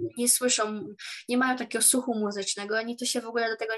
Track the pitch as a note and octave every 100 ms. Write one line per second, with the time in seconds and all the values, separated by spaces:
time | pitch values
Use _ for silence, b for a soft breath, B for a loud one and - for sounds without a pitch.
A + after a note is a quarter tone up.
0 | E3+ - A#3+ - B3 B3 G#3+ G#3+ G3 G3+
1 | B B - B3 C4 B3+ B3 A3+ - C4
2 | B3+ A3 G#3 G#3 G3 - G3+ A3 A3+ A#3+
3 | A#3+ B3 A#3 A#3 A3+ A3+ A3